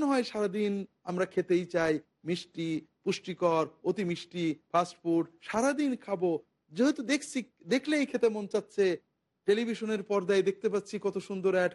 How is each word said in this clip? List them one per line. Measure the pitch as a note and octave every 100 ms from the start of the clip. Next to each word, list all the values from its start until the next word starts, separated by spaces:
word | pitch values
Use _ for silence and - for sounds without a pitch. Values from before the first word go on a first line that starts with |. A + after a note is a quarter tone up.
| D4
হয় | C4+ A#3
সারাদিন | G#3+ G#3 G#3 G#3 G3+ F#3+ _ -
আমরা | F3+ F#3
খেতেই | - F3+ F3 F3
চাই, | F3 D#3+ D#3 - _ D#3
মিষ্টি, | F3 - - E3 D#3 - _
পুষ্টিকর, | - F#3 - F3 F3 E3 D3 - -
অতি | F3+ F3+
মিষ্টি, | E3+ - F3+ E3 D3 _
ফাস্টফুড | E3+ F3 - E3+ E3 E3 - -
সারাদিন | G#3+ C4+ C#4+ D4 B3
খাবো, | - G3 F3+ D#3+ - _ _
যেহেতু | D#3 C4 D4 A3+
দেখছি, | C#4+ - B3+ A3 _ E3+
দেখলেই | C4 C4 D4+ C#4
খেতে | - A#3
মন | G#3+ G3+
চাচ্ছে, | G#3+ G3+ - G3 E3+ _ _ _ _ -
টেলিভিশনের | G#3 A#3 A3+ A3 A3 F#3
পর্দায় | G3+ F3+ G3 F#3+
দেখতে | F#3+ A3
পাচ্ছি | G3 F#3+ G3+
কত | G3+ F#3+ -
সুন্দর | G3 F#3 F#3
অ্যাড, | F3+